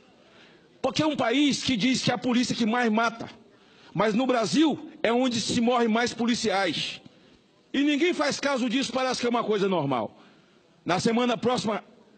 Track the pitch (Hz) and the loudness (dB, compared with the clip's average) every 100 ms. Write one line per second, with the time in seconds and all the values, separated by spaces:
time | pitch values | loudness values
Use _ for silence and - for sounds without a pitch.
0 | - _ - - - - - _ 262 - | -20 _ -20 -20 -20 -20 -20 _ -4 0
1 | 311 277 226 262 294 - - 240 247 240 | 0 0 0 2 2 0 -2 0 0 0
2 | - 247 254 240 247 226 220 240 233 214 | 0 -2 0 0 0 -2 0 0 2 2
3 | 226 226 - - - - - - - 160 | 0 -2 -12 -16 -20 -20 -20 -20 -8 0
4 | 214 214 262 247 202 202 311 196 - - | 0 2 2 2 2 4 2 2 -6 -4
5 | 214 240 262 226 - 247 233 247 233 226 | 0 2 0 -2 -2 0 0 2 2 2
6 | 240 - 240 240 220 190 185 143 - - | 0 -2 -2 0 0 0 0 -2 -6 -10
7 | - - - - _ _ _ 269 285 285 | -18 -20 -20 -20 _ _ _ 0 2 2
8 | 349 269 294 - 277 269 247 254 247 254 | 2 0 -2 -2 -2 0 0 -2 -2 -2
9 | 254 240 240 233 202 208 190 180 143 123 | -2 -2 -2 0 0 0 0 0 0 -2
10 | 101 - - - _ _ _ _ - 175 | -4 -10 -20 -20 _ _ _ _ -2 0
11 | 233 226 247 220 226 247 220 202 - - | 2 2 0 0 -2 -2 -2 -6 -8 -20
12 | - | -20